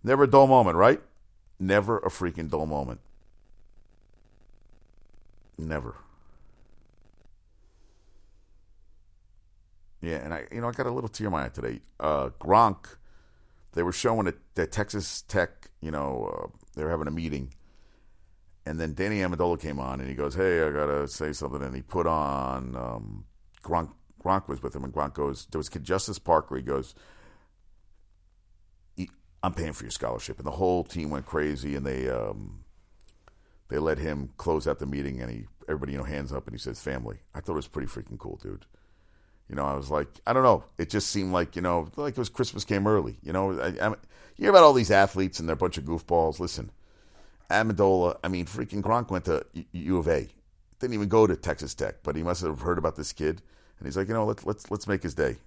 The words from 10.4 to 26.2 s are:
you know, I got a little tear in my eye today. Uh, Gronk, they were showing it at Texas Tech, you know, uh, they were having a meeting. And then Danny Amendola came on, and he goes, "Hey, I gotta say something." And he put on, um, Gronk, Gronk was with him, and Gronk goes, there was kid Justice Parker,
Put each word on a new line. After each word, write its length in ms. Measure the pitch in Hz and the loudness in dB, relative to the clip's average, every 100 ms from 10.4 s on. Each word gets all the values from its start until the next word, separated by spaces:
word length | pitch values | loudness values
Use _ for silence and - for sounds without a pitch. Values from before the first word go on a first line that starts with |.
| - | -8
you 100 | 117 | -6
know, 60 | 117 | -6
I 40 | |
got 140 | 123 | -4
a 60 | 123 | -4
little 180 | 127 117 | -4 -8
tear 180 | - 107 | -6 -2
in 60 | |
my 120 | 80 | -2
eye 40 | 64 | -4
today. 300 | - 58 58 - - | -6 -8 -8 -14 -4
Uh, 300 | 76 73 65 - | 0 0 -2 -6
Gronk, 580 | 80 104 113 95 - - - - - - - - - | 4 6 6 2 -12 -20 -20 -20 -20 -20 -20 -20 -8
they 80 | 85 | -2
were 100 | 87 | -2
showing 360 | 90 120 110 92 | 0 0 0 -2
it 100 | - - | -4 -10
at 160 | - 82 | -4 -2
Texas 520 | - 104 104 - - | -2 -4 -4 -6 -10
Tech, 480 | - 98 87 - - _ | -2 0 0 -4 -20 _
you 80 | 78 | -8
know, 640 | 73 69 64 50 50 50 | -4 -4 -4 -6 -8 -12
uh, 40 | - - | -16 -18
they 80 | - | -8
were 80 | 78 | -4
having 160 | 80 73 | -2 -4
a 40 | |
meeting. 440 | 80 80 71 65 - - - - _ - - - - - - 78 | -4 -4 -6 -8 -14 -20 -20 -20 _ -20 -20 -20 -20 -20 -14 -8
And 120 | 80 | -4
then 140 | 80 | -4
Danny 280 | 71 98 104 | -2 -2 0
Amendola 380 | 92 85 87 85 | -2 0 0 0
came 200 | 78 71 | -4 -6
on, 220 | 65 65 | -6 -6
and 60 | 65 | -8
he 60 | |
goes, 220 | 65 71 | -4 -4
"Hey, 260 | 80 92 85 | 0 2 2
I 80 | 78 | 2
gotta 380 | 73 73 73 71 | 0 0 -2 -4
say 260 | - 76 | -6 -6
something." 300 | 73 73 69 | -6 -6 -6
And 120 | 67 | -8
he 60 | 65 | -8
put 240 | - 92 | -6 -2
on, 680 | 82 80 73 69 65 65 64 | 0 0 0 -2 -4 -6 -8
um, 500 | 62 62 57 53 50 - - - - | -8 -8 -8 -10 -14 -16 -20 -20 -20
Gronk, 280 | - 85 82 - - - | -2 -2 -2 -12 -20 -6
Gronk 240 | 87 95 - | 0 0 0
was 140 | 67 | -8
with 140 | 65 | -8
him, 80 | 69 | -8
and 100 | 65 | -8
Gronk 220 | 71 71 | -4 -4
goes, 320 | 73 71 67 - | -4 -4 -6 -8
there 80 | 78 | -8
was 120 | 73 | -6
kid 140 | 82 | -10
Justice 360 | 67 92 - | -2 -2 -2
Parker, 360 | 95 | -8